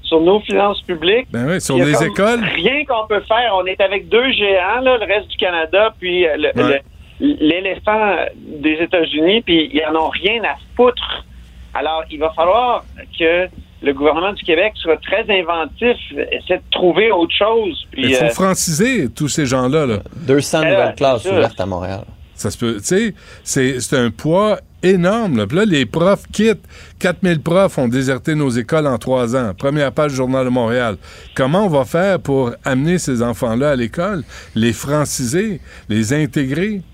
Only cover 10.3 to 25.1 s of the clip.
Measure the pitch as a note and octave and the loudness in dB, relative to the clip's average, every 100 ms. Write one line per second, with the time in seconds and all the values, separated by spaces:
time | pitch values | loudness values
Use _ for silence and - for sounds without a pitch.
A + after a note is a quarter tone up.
10.3 | A#3 F3+ C#3+ - - B3 A#3+ - - - | -2 -4 -8 -12 2 2 2 -10 -12 -14
11.3 | - - - - - D3 D#3+ D#3+ D#3 D#3 | -20 -20 -20 -10 -6 -4 -4 -6 -4 -4
12.3 | D#3+ E3+ G#3+ B3 G#3+ - - - - E3 | 0 2 2 2 -2 -6 -20 -16 -2 0
13.3 | F3 F#3 - - - C3 C3+ D3 D3+ F#3+ | 2 -2 -8 -20 -6 -4 2 2 2 -2
14.3 | G3+ - E3 G#3 - - D#3 - F#3+ G#3+ | -4 0 2 2 -2 -2 -2 0 -4 0
15.3 | G3 E3 E3 D3+ - A#3+ A#3 - C#3+ - | -2 0 -2 -4 -2 -2 -2 -6 -8 -6
16.3 | - - F3+ - - F3+ D#3+ A3+ F#3+ E3+ | -6 -2 -4 -2 0 2 4 2 2 0
17.3 | - G#3 A3+ G#3 C#3+ - - C3 B2+ A#2+ | 0 2 2 0 -6 -12 -4 0 2 2
18.3 | A#2 F#3+ F3+ - D3+ A#3 B3+ B2+ - D3+ | 2 0 0 -2 0 0 2 -2 -2 -4
19.3 | - C#3 C3 B2+ D3+ C#3+ G#2 - - - | 0 0 2 2 2 0 -2 -6 -10 2
20.3 | C#3 C3+ D#3+ D#3+ G3 C3+ A#2+ C#3 B2 F3+ | 2 2 0 2 2 2 2 2 2 0
21.3 | F#3 A2+ - F#2 F2+ F#2 G2 - - - | 0 0 -2 -6 -4 -6 -8 -12 -20 -20
22.3 | - G#2+ - A#2 G#2+ - F#3 A3+ - - | -8 -8 -4 -4 -4 0 0 0 -4 -18
23.3 | - - - C3 F#3 - C#3 A#2+ G#2+ D3 | -18 -4 0 0 0 -2 0 0 -2 0
24.3 | F3 G#3+ G3 - - F3 F#3+ F3 | 2 2 0 -4 -2 2 4 2